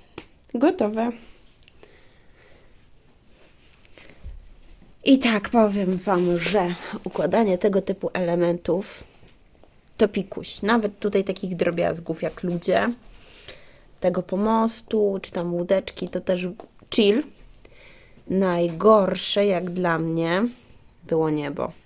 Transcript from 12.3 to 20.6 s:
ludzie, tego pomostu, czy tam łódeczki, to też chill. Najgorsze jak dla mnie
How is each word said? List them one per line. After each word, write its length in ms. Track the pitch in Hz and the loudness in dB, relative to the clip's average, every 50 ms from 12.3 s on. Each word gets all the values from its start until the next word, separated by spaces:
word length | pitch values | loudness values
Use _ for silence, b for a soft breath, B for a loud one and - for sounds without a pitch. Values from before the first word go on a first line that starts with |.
| - - | -6 -6
ludzie, 500 | - 175 175 170 - 190 180 190 208 233 233 - B B B B B B B B B B B B B B B B B B B B | -6 -4 -4 -4 0 0 2 2 2 0 -2 -6 B B B B B B B B B B B B B B B B B B B B
tego 220 | - 180 175 185 | -2 0 0 0
pomostu, 960 | 175 - 190 190 208 220 226 226 226 226 - - - - 233 214 208 202 196 185 | -2 -4 -2 -2 0 0 2 2 0 0 -2 -6 -8 -4 0 0 2 0 0 -2
czy 80 | - - | -6 -8
tam 240 | - 185 170 175 175 | -6 -6 -4 -4 -4
łódeczki, 540 | 175 175 180 196 190 190 - - - 185 180 | -2 0 0 0 0 0 -4 -8 -10 -8 -6
to 120 | - 180 | -6 -4
też 280 | - - 185 180 180 180 - - - - _ - - - - | -2 -2 -2 -2 -2 -6 -8 -12 -18 -20 _ -20 -12 -2 0
chill. 280 | - 208 202 208 277 302 - - - - - - - - B B B B B B B B B B B B - | 2 4 4 4 2 -2 -6 -10 -20 -20 -20 -20 -20 -20 B B B B B B B B B B B B -2
Najgorsze 1160 | 180 190 190 185 175 170 175 170 165 165 185 214 220 208 190 180 185 185 - - - 208 202 | 0 0 2 2 2 2 0 0 0 2 4 6 6 6 4 2 0 -4 -4 -2 0 0 2
jak 240 | 202 185 170 180 180 | 2 2 0 -2 -4
dla 280 | 175 185 175 170 165 160 | -4 -2 0 0 0 0
mnie 500 | 165 165 165 165 165 165 175 190 226 240 240 b | -2 -2 -2 -2 0 0 0 0 0 -2 -4 b